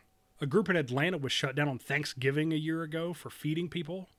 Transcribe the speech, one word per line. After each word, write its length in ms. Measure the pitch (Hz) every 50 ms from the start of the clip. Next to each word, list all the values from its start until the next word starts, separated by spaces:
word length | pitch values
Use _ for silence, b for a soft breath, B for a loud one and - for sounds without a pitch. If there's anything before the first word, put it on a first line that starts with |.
| _ _ _ _ _ _ _ -
A 60 | 156
group 220 | 139 139 202 214 -
in 60 | 185
Atlanta 440 | 170 151 120 123 135 147 175 185 160
was 120 | 139 127
shut 240 | - - - 139 127
down 140 | 143 147 147
on 100 | 135 117
Thanksgiving 760 | - - 143 147 147 - - 131 123 135 139 151 156 160 160
a 40 |
year 260 | 151 156 156 160 165 165
ago 320 | 151 156 165 165 175 175
for 160 | - - 139
feeding 380 | - - - 151 156 160 175 165
people. 400 | - 175 165 147 175 190 180 - _